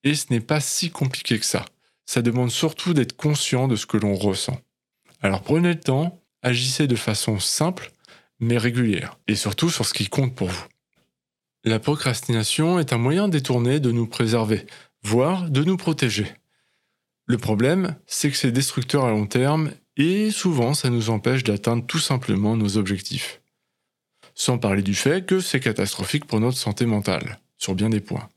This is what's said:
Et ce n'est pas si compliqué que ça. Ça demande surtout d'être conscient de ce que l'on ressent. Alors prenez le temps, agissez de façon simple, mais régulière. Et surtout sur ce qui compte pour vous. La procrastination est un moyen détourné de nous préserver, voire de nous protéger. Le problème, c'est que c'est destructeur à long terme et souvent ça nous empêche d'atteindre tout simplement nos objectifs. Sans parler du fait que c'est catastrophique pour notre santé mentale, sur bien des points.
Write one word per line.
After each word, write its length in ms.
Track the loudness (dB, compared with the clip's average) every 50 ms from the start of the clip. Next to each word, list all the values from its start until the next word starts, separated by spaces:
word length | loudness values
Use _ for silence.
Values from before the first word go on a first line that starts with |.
Et 120 | 2 0 0
ce 120 | 0 0 0
n'est 100 | -2 -2
pas 200 | 0 0 0 0
si 300 | 0 -2 -4 -4 -4 -4
compliqué 480 | -4 -2 -4 -2 -4 -6 -2 -2 -2 0
que 60 | 0
ça. 200 | -2 -2 -4 -4 -6 _ _ _ _ _ _ _
Ça 180 | -2 -2 2
demande 280 | 2 2 2 2 0 0
surtout 440 | 0 0 -2 -2 -2 -2 -2 0 2
d'être 220 | 2 2 0 -4
conscient 520 | -4 -2 0 0 0 0 0 0 0 2 2
de 80 | 0
ce 100 | -2 -2
que 100 | -2 -2
l'on 180 | 0 2 2 0
ressent. 440 | 2 0 0 0 0 -4 -6 -6 -8 _ _ _ _ _ _ _ _ _ _ _ _
Alors 220 | 0 0 0 0
prenez 320 | 0 2 2 4 4 2 2
le 60 | 0
temps, 400 | 0 0 2 2 0 -2 -4 -8 _ _ _ _
agissez 460 | -2 0 0 0 0 -2 0 0 2 2
de 80 | 2
façon 420 | 0 0 -2 -2 -2 0 -2 -2 -2
simple, 540 | -2 -4 -2 0 0 -2 -2 -4 -12 -16 _ _ _ _ -20 -20 _ _ _ _
mais 180 | -2 0 0 2
régulière. 600 | 2 0 0 2 0 0 0 -2 -4 -8 -14 _ _ -4
Et 80 | -2
surtout 340 | -2 -2 -4 -2 0 0 -2
sur 160 | 0 -2 -4
ce 80 | -4 -2
qui 140 | -4 -4 -2
compte 260 | 0 -2 -2 -2 -2
pour 140 | -4 -6 -4
vous. 180 | -4 -8 -10 -16 _ _ _ _ _ _ _ _ _ _ _ _ _ _ _ _ _ _ -2
La 140 | 0 0 0
procrastination 1040 | 2 0 -2 0 0 -2 -2 -2 -2 -2 0 0 0 0 0 0 2 2 2 2
est 120 | 2 0
un 60 | 0 0
moyen 300 | 2 2 2 2 2 2
détourné 500 | 0 0 0 0 0 2 2 2 2 2
de 140 | 2 2
nous 160 | 2 0 -2 -2
préserver, 580 | -2 -2 0 2 2 2 2 2 0 -2 -2 -10 -20 -20 -20 _ _ _ -4
voire 440 | 0 2 4 4 2 0 0 -2 0
de 140 | 0 2
nous 140 | 2 2 0
protéger. 500 | 0 0 -2 0 0 0 0 0 -2 -4 -6 -8 _ _ _ _ _ _ _ _ _ _ _ _ _ _ _ _ _ _
Le 120 | -2 -2 0
problème, 560 | 2 0 0 2 2 2 2 2 0 -2 -6 -10 _ _
c'est 220 | -6 -2 -2 -2
que 60 | 0
c'est 140 | 0 0 0
destructeur 540 | 2 2 0 0 -2 -4 -2 0 2 2 2
à 60 | 4
long 160 | 2 2 0
terme 440 | 0 0 2 2 2 2 2 0 -2 -6 -10 _ _ _
et 360 | 2 2 2 4 2 0 0
souvent 420 | -2 0 0 0 2 2 2 2 0
ça 160 | 0 0 0
nous 200 | 0 0 0 0
empêche 340 | -2 0 0 0 0 0 0
d'atteindre 420 | 0 -2 0 0 0 0 0 -2
tout 140 | -4 -4 -4
simplement 560 | -2 0 -2 -2 0 0 0 2 2 2 2
nos 220 | 2 0 0 0 0
objectifs. 600 | 0 0 -2 -4 -4 -6 -8 -6 -8 -8 -12 -16 _ _ _ _ _ _ _ _ _ _ _ _ _ _ _ _ -20 -20 _
Sans 240 | -4 -2 0 0 0
parler 240 | 0 0 0 2
du 140 | 0 0 -2
fait 280 | 0 2 2 2 2 2
que 140 | 0 0 0
c'est 220 | 0 0 -2 0
catastrophique 640 | 0 0 0 0 -2 -2 -2 -6 -4 -2 -2 -4 -2
pour 160 | 0 0 2
notre 180 | 2 2 0 -2
santé 260 | -4 -4 -2 0 0
mentale, 540 | 0 0 0 0 0 -2 -2 -4 -8 -10 -12 _ _ _ _
sur 180 | -6 -4 -2
bien 140 | 0 0 0
des 100 | 0 -2
points. 280 | -2 -4 -8 -8 -8 -12 _